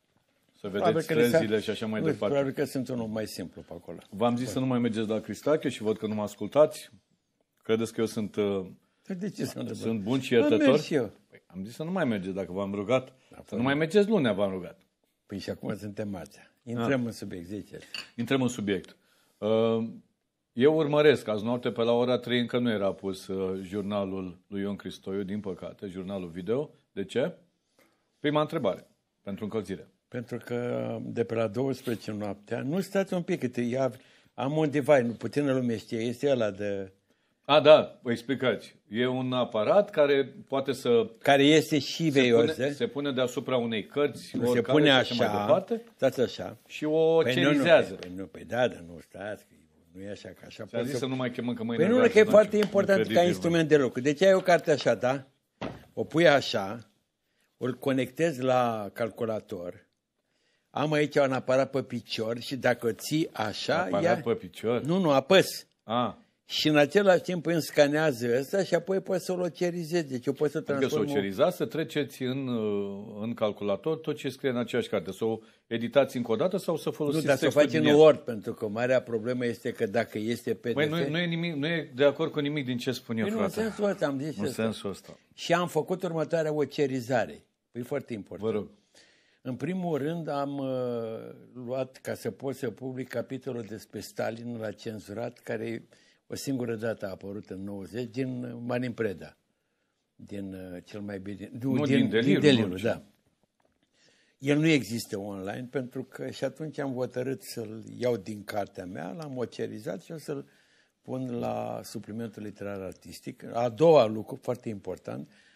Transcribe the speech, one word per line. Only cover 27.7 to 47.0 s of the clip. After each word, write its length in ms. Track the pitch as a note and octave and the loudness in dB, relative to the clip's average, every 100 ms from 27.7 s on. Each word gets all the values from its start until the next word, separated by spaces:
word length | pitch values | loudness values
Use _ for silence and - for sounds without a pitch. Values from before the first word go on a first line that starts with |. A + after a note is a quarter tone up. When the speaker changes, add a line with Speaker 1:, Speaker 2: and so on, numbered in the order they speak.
| _ _ _ _ _ | _ _ _ _ _
Speaker 1:
Prima 220 | D3 D3+ | 0 0
întrebare, 460 | D3+ E3 G#2 E2 - _ _ _ | 0 0 -2 -2 -8 _ _ _
pentru 220 | - G2 | -12 -10
încălzire. 440 | G#2 A2 G2 F2+ - _ _ | -6 -6 -6 -10 -12 _ _
Speaker 2:
Pentru 300 | B2 A#2 A#2+ - | -12 -10 -12 -6
că 520 | A#2+ B2 B2 A#2 A2+ | -6 -4 -4 -4 -6
de 200 | B2 A2+ | -6 -4
pe 100 | A#2 A2+ | -2 0
la 120 | A2+ | -2
douăsprezece 640 | G#2 C3+ B2+ - G#2+ - | 0 -2 -4 -4 -6 -6
noaptea, 500 | G#2 G#2 G2 - A#2+ | -6 -6 -8 -8 -6
nu, 180 | B2+ F3+ | -2 -2
stați 340 | F#3+ G3 F#3+ | -2 -2 0
un 80 | F3+ | -2
pic, 180 | E3+ E3+ | -2 -4
câte 220 | B2 B2 | -2 -2
ia, 300 | A#2+ B2+ C3 A#2 - _ _ | -2 0 0 -2 -14 _ _
am 240 | - C3 D#3 | -6 -2 0
undeva, 420 | D#3 C#3+ B2+ C#3+ | 2 0 6 6
nu, 100 | A#2+ | 6
puțină 420 | G#2+ A2 C#3+ C#3 | -2 -4 -2 0
lume 240 | C3 B2 A2 | 2 0 -2
știe, 220 | - A2+ | -4 -4
este 300 | A#2 A#2+ C#3+ | -4 -2 0
ăla 220 | B2+ G#2+ | 2 0
de 400 | G2 G#2 G2 F#2+ - _ _ _ _ - | -2 -4 -4 -8 -16 _ _ _ _ 4
Speaker 1:
A, 140 | D3 | 6
da, 400 | C#3+ D3 G#2 - | 10 10 8 -4
vă 100 | B2 | -4
explicați. 640 | A#2+ - B2 B2+ G2+ - - _ | -4 -2 0 0 0 -4 -20 _
E 180 | G#2+ B2+ | -2 0
un 260 | B2+ B2+ | 0 -2
aparat 560 | B2+ A#2+ A2 A2 F#3 G3+ | 0 0 0 4 4 4
care 460 | D#3 C#3+ C#3 C3 - - | 2 4 4 2 -6 -6
poate 240 | C3+ C3+ | -4 -2
să 380 | B2 B2 A#2 G#2 - | -2 4 4 4 0
Speaker 2:
Care 240 | - C#3 | 4 6
este 360 | C#3+ D#3 D3+ D3+ | 8 6 6 0
și 320 | - - E3 | -2 -2 2
Speaker 1:
se 80 | C3+ | 4
Speaker 2:
veios, 320 | B2 A2+ A#2 | 6 6 4
Speaker 1:
pune, 140 | G#2 C#3 | 0 -4
Speaker 2:
eh? 60 | |
Speaker 1:
se 140 | C#3+ A#2 | -2 -4
pune 240 | C#3 C#3+ | -4 -4
deasupra 460 | C3 B2 C#3+ C3 B2+ | -2 -2 -2 -2 -2
unei 280 | A#2 A2 F#2 | 0 -4 -4
cărți, 500 | C#3+ D3 - - - | -2 -2 -2 -10 -2
Speaker 2:
Nu, 60 | |
se 60 | A#2+ | 2
Speaker 1:
oricare 280 | A#2+ A2+ D3+ | 2 4 4
Speaker 2:
pune 120 | D3 | 8
Speaker 1:
și 60 | C3 | 6
așa 180 | A2+ A#2+ | 4 2
mai 100 | A2+ | 0
Speaker 2:
așa, 180 | G#2 G#2 | 2 2
Speaker 1:
departe. 380 | E3+ - A3+ - _ | 2 2 -6 -8 _
Speaker 2:
stați 260 | C3+ C3+ | 0 2
așa. 360 | A2+ - F#2 A2 _ | -2 -2 -10 -12 _
Speaker 1:
Și 180 | - D3+ | -8 -2
o 360 | D#3 | 2